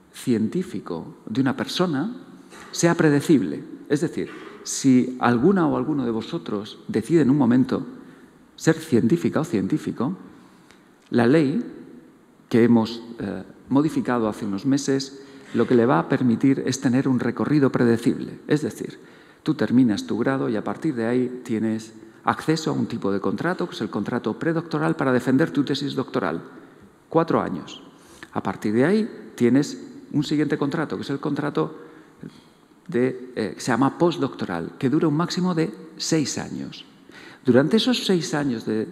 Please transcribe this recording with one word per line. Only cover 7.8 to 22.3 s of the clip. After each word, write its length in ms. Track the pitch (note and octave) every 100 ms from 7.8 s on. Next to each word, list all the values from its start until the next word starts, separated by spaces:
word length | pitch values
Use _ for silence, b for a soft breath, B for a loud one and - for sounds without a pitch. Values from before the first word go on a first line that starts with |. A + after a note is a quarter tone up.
| - - B B B B B -
ser 200 | - D#3+
científica 640 | - A#2 A2 E3+ A#2 -
o 40 | D#3+
científico, 720 | G2+ F#2+ D3+ - E2+ B2+ F#3+ - B B B B B B B -
la 180 | A#2+ A#2
ley 360 | D#3 C#3 F#3 - - - - - - _ _ -
que 140 | A2+
hemos, 380 | A#2 A#2 A2 - - -
eh, 240 | G2+ F#2 F#2 - -
modificado 580 | C3 D#3 D3 A#2 B2 A2
hace 180 | G#2 G#2+
unos 200 | G2 C3
meses, 560 | C3+ C#3 C3+ C3+ - B B B
lo 140 | A2+ A2+
que 80 | B2
le 100 | A#2
va 140 | D#3+
a 100 | -
permitir 540 | C3+ B2+ A2 C3+ C3+ -
es 160 | B2+
tener 260 | C3+ B2 C3+
un 120 | B2+
recorrido 520 | A#2+ A2+ A2 D3+ C3
predecible. 680 | B2+ A#2+ A#2 C3 E2 - - -
Es 140 | D3
decir, 380 | A2+ - - - B B B B
tú 100 | -
terminas 520 | C#3+ G#2+ A#2+ B2+ G2 F2
tu 120 | G#2+
grado 320 | B2+ C3+ C3+
y 80 | G#2+
a 60 |
partir 320 | A2 G2+ E3 B2
de 100 | A2+
ahí 360 | B2+ B2 B2 -
tienes 480 | A2 A2 A2 - - B B
acceso 460 | -